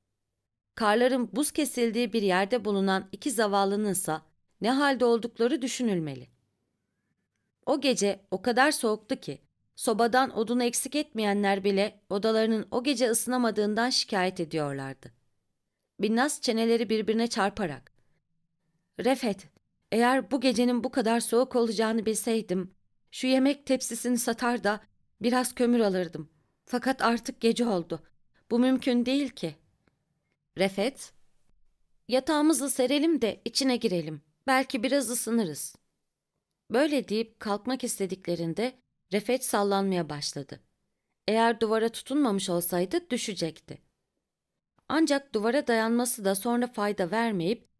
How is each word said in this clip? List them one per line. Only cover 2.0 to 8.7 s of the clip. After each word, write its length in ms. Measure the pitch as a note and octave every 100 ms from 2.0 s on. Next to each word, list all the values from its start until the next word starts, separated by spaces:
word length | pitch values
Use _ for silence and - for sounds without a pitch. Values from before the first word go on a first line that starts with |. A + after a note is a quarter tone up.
| B3
bir 100 | A#3
yerde 420 | G3+ F#3 G3+ B3
bulunan 440 | G#3 G3+ G3 F#3+ -
iki 180 | G3 D4+
zavallınınsa 920 | A3 G#3 G3 G3 G#3 G#3 F3+ - D#3 - _ _ _
ne 100 | G#3
halde 340 | C4+ C#4+ C4
oldukları 580 | B3 A#3 A#3 - A#3+ C#4
düşünülmeli. 640 | B3 - A#3 F3+ D3+ B2+ B2 _ _ _ _ _ _ _ _ _ _ _ _ _ -
O 140 | C#4+
gece 460 | C#4+ G#3 G3+ F#3+ _
o 120 | F#3+
kadar 280 | B3 A#3+ D4